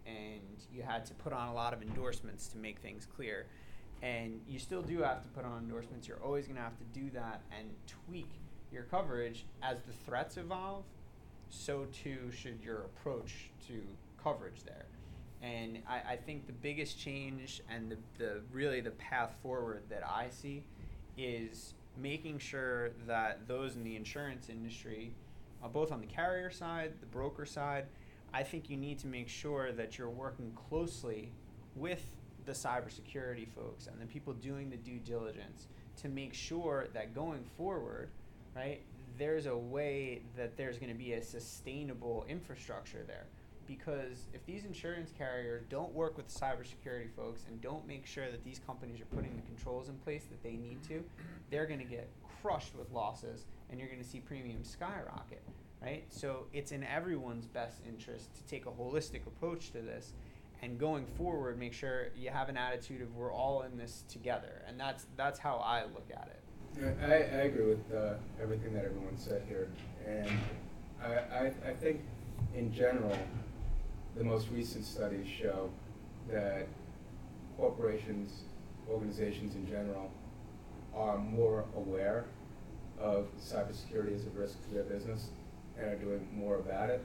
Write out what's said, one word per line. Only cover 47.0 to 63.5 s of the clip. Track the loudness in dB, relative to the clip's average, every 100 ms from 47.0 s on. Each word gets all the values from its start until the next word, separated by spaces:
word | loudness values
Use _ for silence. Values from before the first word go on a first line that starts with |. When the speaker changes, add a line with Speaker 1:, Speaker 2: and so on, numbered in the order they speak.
| -4
Speaker 1:
folks | -4 -4 -4 -6
and | -6
don't | -4 -4 -6
make | -8 -6
sure | -4 -2
that | -2
these | -6 -8 -6
companies | -6 -6 -8
are | -2 -2
putting | 0 -4
the |
controls | -6 -4 -2 -2 -2
in | -6
place | -4 -4 -6
that | -8
they | -6 -4
need | -6 -8
to, | -4 -4 -4 -10 -10 -10 0
they're | 2 2
gonna | 0
get | -2 -4 -6 -12 -14 -2
crushed | 2 2 0 -8
with | -2
losses, | 2 2 0 -6 -8 -8 -10 -8
and | -6
you're | -6
gonna | -6
see | -6 -8
premiums | -6 -6 -4 -4 -4
skyrocket, | -4 -4 -2 -4 -8 -8 -10 -10 -12 -14 -6
right? | -4 -2 -4
So | -2 0 0 -2
it's | -2 -2
in | -2
everyone's | 2 2 2 2 0 -4 -2
best | -2 -2 -4 -10
interest | -8 -8 -8 -8 -12
to |
take | -6 -4 -4
a |
holistic | -2 2 2 2 -4 -6
approach | -2 -2 0 -4
to | -4
this, | -4 -6 -6 -10 -12 -14 -14 -8
and | -4 2
going | 4 4 0
forward, | 0 2 2 2 0
make | -2
sure | -2 2 2 2 0
you | 0
have | 2 2
an | 2
attitude | 2 0 -2 -4
of, | -4
"We're | -2 0
all | 4 4